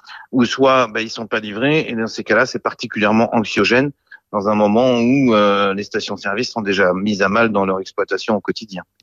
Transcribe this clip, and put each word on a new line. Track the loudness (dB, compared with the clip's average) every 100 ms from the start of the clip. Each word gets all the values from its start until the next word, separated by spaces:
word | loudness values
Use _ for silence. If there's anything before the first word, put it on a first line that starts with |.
| -20 -20 -6
ou | 0 0
soit, | 2 2 4 2
bah, | -2
ils | -8
sont | -8 -6
pas | -6
livrés, | -6 -4 0 0 -2
et | -4
dans | -6
ces | -6
cas-là, | 0 0 0
c'est | -2
particulièrement | -6 -6 -8 -2 2 2 2 0
anxiogène | -2 0 2 2 2 -4 _ -20 _
dans | -4 0
un | 2
moment | 2 4 2 2
où, | 2 2 4 4
euh, | 4 4 0 -2
les |
stations-service | -6 -6 -6 -6 -4 -4 -4
sont | -4
déjà | -2 2 2
mises | 2 -2 0
à | 0
mal | 2 2
dans | 2 0
leur | -2
exploitation | -4 -6 -4 -4 -2 -2
au |
quotidien. | -2 -8 -10 -14 -14 _